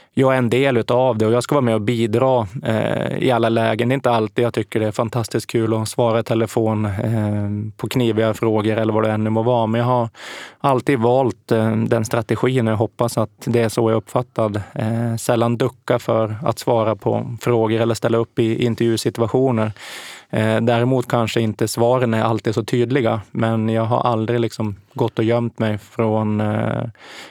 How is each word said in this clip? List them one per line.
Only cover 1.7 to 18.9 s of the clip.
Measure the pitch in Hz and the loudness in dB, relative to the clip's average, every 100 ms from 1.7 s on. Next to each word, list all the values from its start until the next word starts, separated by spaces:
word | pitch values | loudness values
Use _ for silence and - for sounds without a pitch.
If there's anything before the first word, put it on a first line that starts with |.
och | 113 | 0
bidra, | 104 117 113 113 131 127 104 113 | 0 -2 0 2 2 2 -2 -6
eh, | 131 110 107 - - - | -2 -2 -2 -2 -4 -2
i | 127 | 0
alla | 117 113 | 2 2
lägen. | 113 113 110 117 | 2 0 0 0
Det | |
är | |
inte | 135 127 | 0 2
alltid | 117 110 - | 0 0 -2
jag | 117 | -2
tycker | 113 107 117 | -2 -4 -2
det | 107 | -2
är | |
fantastiskt | - 117 120 110 120 - | -2 -2 -2 -4 -4 -2
kul | 120 110 | -2 0
att | 113 107 | 0 -2
svara | - 120 113 | 0 0 0
i | |
telefon, | 110 113 113 - 110 107 | 0 0 0 0 0 0
eh, | 107 98 113 113 107 104 101 104 107 - | -2 -2 -2 0 0 -2 -2 -4 -6 -8
på | - | -4
kniviga | 135 117 107 110 | 0 0 2 0
frågor | 107 113 107 104 110 | 2 0 2 2 0
eller | 110 | 0
vad | 107 | 2
det | 110 | 2
ännu | 107 110 | 0 0
må | 110 | 0
vara. | 113 120 110 | 0 2 0
Men | 113 | 0
jag | 120 | 0
har | 123 113 - - - - - | 0 -2 -6 -16 -16 -18 -4
alltid | 143 127 120 135 | 0 0 2 2
valt, | 117 127 131 - - | 4 4 2 -2 -2
eh, | 117 110 110 | 0 2 0
den | 113 117 | 0 0
strategin | 110 117 110 113 123 131 113 | 0 -2 -2 0 0 2 0
och | |
jag | 107 | 0
hoppas | 110 - 117 - | 0 0 -2 0
att | 107 _ | -4 _
det | - 117 | -2 0
är | 113 | 2
så | - | 2
jag | 113 | 2
är | 110 | 0
uppfattad. | - 127 123 - 110 101 98 | -2 -4 -2 -2 -2 -2 -8
Eh, | - 110 117 117 113 | -6 -4 -2 -2 -2
sällan | - 120 117 117 | 0 2 2 0
ducka | 131 - - 120 | -2 -4 -2 -2
för | - 113 110 107 | 0 0 0 -2
att | 117 110 | -4 -2
svara | - 120 110 104 | 0 2 2 0
på | - 110 117 117 | -2 -2 -4 -6
frågor | - 120 110 110 | 0 2 2 2
eller | 113 | 0
ställa | 113 117 113 | 0 0 0
upp | 117 - | 0 -2
i | 113 113 | -2 0
intervjusituationer. | 123 113 117 | -2 0 0